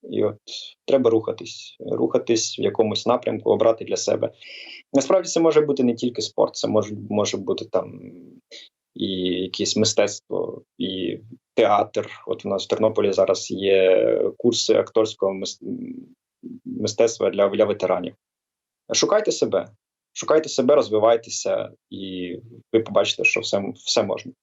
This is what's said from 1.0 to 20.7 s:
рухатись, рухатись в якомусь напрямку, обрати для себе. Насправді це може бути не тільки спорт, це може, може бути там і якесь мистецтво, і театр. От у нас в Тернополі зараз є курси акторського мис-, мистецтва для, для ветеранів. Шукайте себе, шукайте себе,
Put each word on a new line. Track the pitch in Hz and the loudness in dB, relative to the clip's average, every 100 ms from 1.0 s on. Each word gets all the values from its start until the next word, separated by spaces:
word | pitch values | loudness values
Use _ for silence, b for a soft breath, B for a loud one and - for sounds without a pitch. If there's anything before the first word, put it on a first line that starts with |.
| 120 | 4
рухатись, | 113 107 - 87 - - _ | 2 0 -8 -12 -16 -20 _
рухатись | - - 131 - - 113 - - | -8 -2 0 -2 0 0 0 -4
в | |
якомусь | 104 - 113 107 - | -4 0 0 0 0
напрямку, | 123 - 110 107 | 0 0 -4 0
обрати | 101 113 113 101 | 2 2 2 -2
для | 95 | -4
себе. | - - - B B B B B _ | -2 -2 -2 B B B B B _
Насправді | 139 - 190 180 | -2 4 2 2
це | 165 | 2
може | 165 151 | 4 4
бути | 147 131 | 4 2
не | 123 117 | 2 0
тільки | 123 - | -4 -4
спорт, | 110 - 110 - | -6 0 0 0
це | 110 | 0
може, | 107 104 104 104 | 0 0 -8 -4
може | 107 104 - | -2 -2 -2
бути | 95 95 - | -4 -6 -2
там | 92 - - 101 87 87 82 _ B B _ _ - | -4 -4 -12 -18 -20 -20 -20 _ B B _ _ -6
і | 98 95 | -6 -2
якесь | 92 90 92 - 101 - | -2 -2 -4 -4 -4 0
мистецтво, | 110 - 104 - _ 98 87 - _ _ | 0 2 0 -2 _ -6 -6 -10 _ _
і | 95 95 92 101 113 123 _ | -8 -6 -8 -8 -14 -20 _
театр. | - 107 104 104 - - - - | 2 4 4 2 -4 -8 -12 -8
От | 95 101 | -6 -4
у | |
нас | 98 - | -4 -2
в | |
Тернополі | - 110 107 101 | 0 2 2 0
зараз | 95 95 95 - | 2 2 2 -2
є | 101 98 95 95 92 113 110 - - | -2 4 6 6 6 4 2 0 0
курси | 120 117 - | 0 2 2
акторського | 101 98 - 110 - 98 | 2 2 0 0 0 -2
мис-, | 95 98 - 110 104 - - - _ _ _ - - - | -2 -8 -10 -10 -10 -10 -14 -16 _ _ _ -18 -14 -12
мистецтва | - 104 - 113 - 98 | -6 -6 0 0 2 -2
для, | 98 101 | 2 0
для | 101 104 | 2 0
ветеранів. | 95 90 87 87 - _ _ _ _ _ _ _ | 2 0 -2 -4 -14 _ _ _ _ _ _ _
Шукайте | 113 - 208 220 | -2 2 2 0
себе, | - 120 95 - _ _ _ _ | -2 0 -2 -4 _ _ _ _
шукайте | - - 156 156 | -12 2 2 2
себе, | - 127 | -2 4